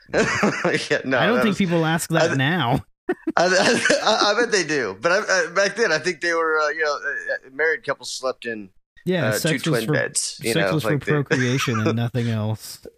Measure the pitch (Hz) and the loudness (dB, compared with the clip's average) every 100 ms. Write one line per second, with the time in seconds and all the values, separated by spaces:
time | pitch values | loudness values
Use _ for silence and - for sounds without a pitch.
0 | - 180 226 - 196 - 175 156 - 147 | -4 0 0 2 0 0 -2 -2 0 -2
1 | 127 127 190 247 220 185 180 170 160 165 | 0 2 2 4 2 2 2 2 2 0
2 | - 160 165 135 135 180 120 139 - _ | 0 2 2 2 2 2 0 0 -4 _
3 | - - 320 - 339 196 220 240 - 294 | -6 -4 0 2 4 4 4 2 2 2
4 | 208 220 202 214 233 202 151 151 104 104 | 2 2 2 2 2 0 0 0 -2 -2
5 | 165 196 202 185 165 185 196 220 214 156 | 0 0 2 0 0 0 0 0 0 0
6 | 180 165 170 165 160 156 151 160 151 135 | -2 -2 0 0 2 0 0 0 -2 -2
7 | 139 117 87 127 135 135 160 143 143 131 | -4 -6 -4 -6 -6 -2 -2 -2 -4 -8
8 | 123 - 131 - 120 110 95 _ _ - | -8 -6 -6 -6 -8 -10 -12 _ _ -10
9 | 170 180 110 104 156 135 170 120 113 - | -4 0 0 0 0 -2 0 0 0 -2
10 | 55 - - - 117 160 190 156 113 135 | -2 -4 -6 -6 -2 0 0 0 0 -2
11 | - 147 135 147 123 135 139 110 110 117 | 0 -2 0 0 0 0 0 0 0 0
12 | 117 123 117 110 107 107 - - - | -2 -2 -2 -2 -2 -6 -10 -18 -18